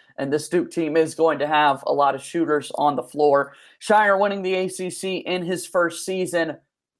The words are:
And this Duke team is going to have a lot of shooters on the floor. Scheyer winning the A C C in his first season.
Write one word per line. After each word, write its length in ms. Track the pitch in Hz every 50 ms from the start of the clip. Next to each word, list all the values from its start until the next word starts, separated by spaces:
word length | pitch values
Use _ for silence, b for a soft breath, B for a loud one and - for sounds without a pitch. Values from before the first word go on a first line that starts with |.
| b b b b
And 140 | 139 139 143
this 160 | 151 151 -
Duke 220 | 180 180 - -
team 260 | - 170 165 151 147
is 180 | 165 160 151 -
going 240 | - 160 160 151 139
to 60 | 143
have 380 | 151 156 151 151 143 135 131 -
a 60 | - 139
lot 220 | 143 143 139 135
of 80 | 131 -
shooters 500 | - - 170 165 147 151 147 139 - -
on 200 | - 147 147 139
the 60 | 127 -
floor. 500 | - - 143 151 147 139 139 139 139 B B B B B B
Scheyer 380 | B - 208 214 208 202 196 190
winning 240 | 202 202 202 196 185
the 120 | 185 190
A 140 | 185 185 185
C 200 | 185 - 185 180
C 300 | 170 - - 190 185 175
in 240 | - - 180 180 170
his 240 | 170 185 175 -
first 400 | - - 180 170 165 160 - -
season. 500 | 196 190 185 185 - 175 170 165 160 - - _ _ _ _ _ _ _ _